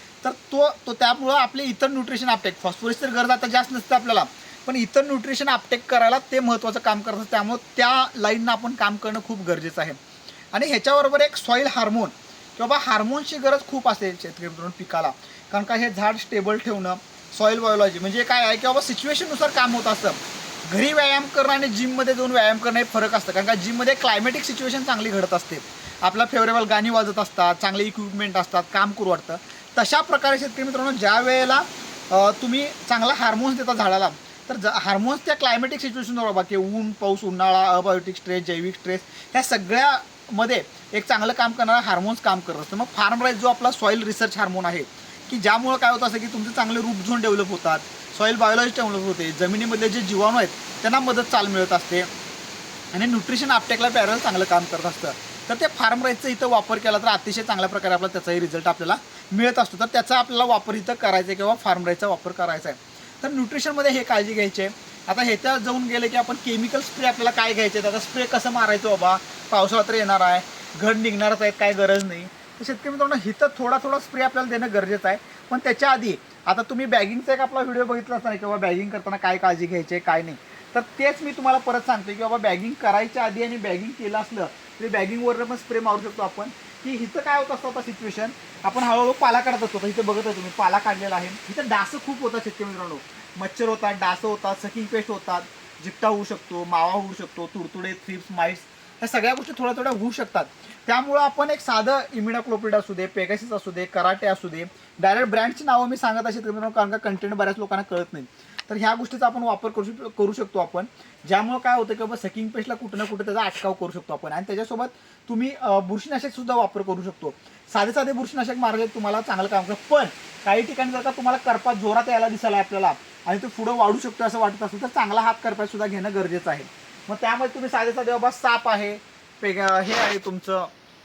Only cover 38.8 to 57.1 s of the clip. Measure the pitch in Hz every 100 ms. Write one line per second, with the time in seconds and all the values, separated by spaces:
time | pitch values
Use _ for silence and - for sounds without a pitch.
38.8 | 180 185 - - - 254 254 226 180 240
39.8 | 285 262 - - - 214 226 226 - -
40.8 | - 208 - 220 220 240 233 233 226 240
41.8 | 214 180 202 233 214 190 175 156 - 202
42.8 | 254 - 208 233 254 220 247 240 247 254
43.8 | 208 226 214 - 220 196 196 185 175 175
44.8 | 127 - - - - 247 202 226 254 254
45.8 | 240 240 240 220 226 220 214 254 226 233
46.8 | 220 196 185 240 220 202 190 175 165 156
47.8 | - - - - 214 233 220 226 240 254
48.8 | 220 196 190 170 160 156 180 214 226 220
49.8 | 220 226 190 196 214 240 180 - - -
50.8 | 220 262 254 240 240 233 202 190 185 175
51.8 | - 180 180 - - - - - - -
52.8 | - 180 240 233 180 240 277 240 - 226
53.8 | 240 233 202 233 254 185 190 175 175 165
54.8 | 175 - 151 - - - - 233 311 -
55.8 | 226 240 254 240 269 247 247 226 202 220
56.8 | 220 208 220